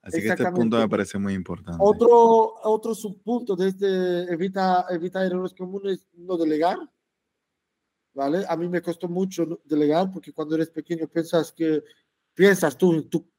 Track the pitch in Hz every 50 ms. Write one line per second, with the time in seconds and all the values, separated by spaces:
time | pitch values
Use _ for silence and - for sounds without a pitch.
0 | _ - - - 101 110 110 - 127 104 90 110 117 113 117 117 113 104 107 101
1 | 101 - - 98 98 101 98 95 87 - 87 - - - 85 82 196 202 214 -
2 | 233 233 240 233 233 226 226 226 220 220 - - - 220 220 220 220 233 226 214
3 | - 208 190 - _ 208 240 240 247 240 196 170 185 196 190 190 196 196 190 185
4 | 185 180 180 175 180 180 175 160 185 196 190 196 185 185 185 180 180 - 185 170
5 | 165 185 180 190 190 185 185 180 185 185 185 _ 185 180 190 202 196 196 190 185
6 | _ _ _ 175 175 180 185 165 165 156 151 151 160 175 208 320 339 - _ _
7 | _ _ _ _ _ _ _ _ _ _ _ _ _ _ _ _ _ _ _ _
8 | _ _ _ 135 139 139 151 185 196 185 170 160 170 175 180 175 175 175 165 -
9 | - 175 175 185 196 190 185 - 165 156 170 - _ _ 156 151 151 147 151 165
10 | 190 190 190 175 - - - - 156 151 156 160 160 156 _ 160 151 _ 175 165
11 | 160 151 _ 165 156 160 - 170 147 - _ - 160 160 156 147 - - _ _
12 | _ _ _ _ _ _ _ - 180 202 196 190 175 151 131 - 185 185 165 160
13 | 135 - - 165 - _ _